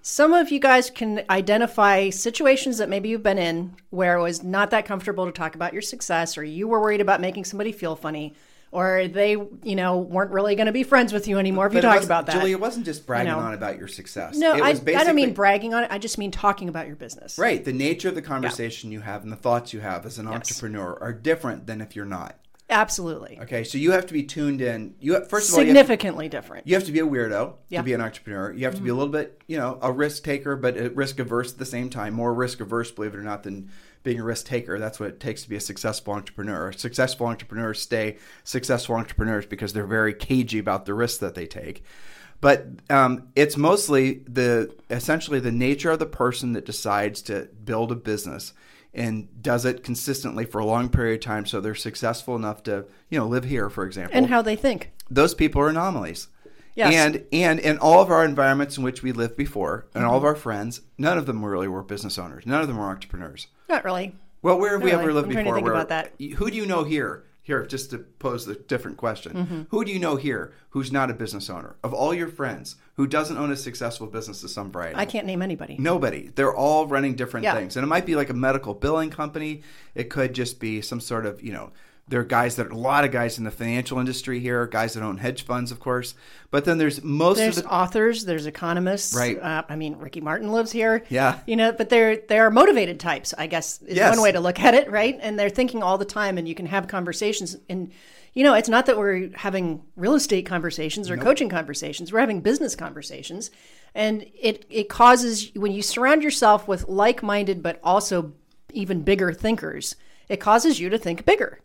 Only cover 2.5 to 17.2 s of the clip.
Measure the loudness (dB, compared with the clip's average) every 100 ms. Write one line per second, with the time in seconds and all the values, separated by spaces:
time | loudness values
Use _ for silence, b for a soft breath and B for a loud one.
2.5 | 4 2 -2 -2 -2 -2 0 2 2 0
3.5 | -2 -6 -12 -10 0 2 4 2 -2 -2
4.5 | 0 4 2 0 -4 -2 -2 -4 -4 -6
5.5 | -4 -6 -4 -8 -10 -2 0 0 -6 -8
6.5 | -6 0 2 4 4 4 4 2 -6 -10
7.5 | -6 -6 -4 -6 -6 -8 -8 -10 b b
8.5 | b b -2 2 2 0 2 2 2 -4
9.5 | -12 -4 0 0 0 0 -2 0 2 2
10.5 | 2 2 2 4 4 4 0 0 0 2
11.5 | 2 4 6 6 6 6 0 2 0 2
12.5 | 0 -2 -4 -6 -8 -4 -2 0 -2 -4
13.5 | -4 -6 -6 -12 -14 -12 -10 -6 0 2
14.5 | 4 4 2 0 2 4 4 2 4 4
15.5 | 4 0 -2 -2 -4 -6 -6 -6 0 0
16.5 | 0 -6 -8 -10 -12 -16 -16